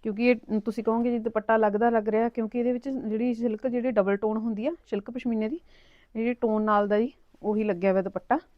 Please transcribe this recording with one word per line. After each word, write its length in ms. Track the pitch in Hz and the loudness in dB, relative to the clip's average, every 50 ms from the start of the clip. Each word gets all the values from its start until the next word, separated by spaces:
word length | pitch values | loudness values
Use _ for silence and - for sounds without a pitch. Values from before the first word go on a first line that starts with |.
| - | -6
ਕਿਉਂਕਿ 240 | 226 202 208 240 247 | -6 -4 2 4 4
ਇਹ 300 | 247 226 - - 214 214 | 4 4 0 -4 -4 -2
ਤੁਸੀਂ 220 | - 233 208 - 220 | -2 -2 -6 -2 0
ਕਹੋਗੇ 260 | 226 226 233 233 247 | 0 0 2 0 0
ਜੀ 80 | 240 233 | -2 -2
ਦੁਪੱਟਾ 380 | 220 226 - 214 208 - 226 | -2 -2 -4 -2 0 2 2
ਲੱਗਦਾ 340 | 226 220 208 202 208 226 233 | 4 4 2 2 2 2 4
ਲੱਗ 180 | 233 220 208 220 | 2 2 0 2
ਰਿਹਾ, 200 | 214 220 226 233 | 0 2 0 0
ਕਿਉਂਕਿ 300 | - 240 220 208 - 240 | -2 -4 -6 -4 -2 -2
ਇਹਦੇ 140 | 240 247 | 0 0
ਵਿੱਚ 160 | 247 247 - 277 | -2 -2 -4 -6
ਜਿਹੜੀ 460 | 269 262 - 220 214 214 240 247 233 | -6 -6 -4 -4 -2 0 0 -2 -2
ਸਿਲਕ, 320 | 220 233 240 214 214 - | 0 -2 -2 -2 -2 -4
ਜਿਹੜੀ 240 | 262 233 247 233 262 | -2 -2 0 -2 2
ਡਬਲ 260 | 233 214 190 196 202 | 2 2 2 2 0
ਟੋਨ 200 | 196 - 214 220 | 0 0 -2 -2
ਹੁੰਦੀ 300 | 220 220 233 220 196 220 | -2 -2 -4 -4 -2 -4
ਆ 60 | 294 339 - _ | -4 -4 -6 _
ਸਿਲਕ 240 | _ 226 202 202 - | _ -6 -6 -6 -8
ਪਸ਼ਮੀਨੇ 380 | 240 254 - 247 226 220 214 220 | -12 -6 -4 -2 -2 -2 -2 -4
ਦੀ, 120 | 285 339 _ - - - _ _ _ _ _ _ _ | -6 -8 _ -18 -20 -20 _ _ _ _ _ _ _
ਜਿਹੜੀ 200 | 220 226 240 247 | -4 -2 -2 -2
ਟੋਨ 280 | _ - 226 214 214 | _ 0 0 0 0
ਨਾਲ 260 | 214 214 208 208 208 202 | 2 2 2 2 4 2
ਦਾ 100 | 208 208 | 2 0
ਜੀ 120 | 226 254 - _ _ _ _ _ | 0 -2 -4 _ _ _ _ _
ਉਹੀ 220 | - 214 208 214 220 | -4 -2 0 0 0
ਲੱਗਿਆ 280 | 208 190 175 185 196 | 0 -2 0 2 2
ਹੋਇਆ 100 | 185 190 | 2 2
ਦੁਪੱਟਾ। 360 | 180 196 - 180 - _ 247 320 - _ _ | 0 -2 -6 -8 -2 _ -2 -2 -2 _ _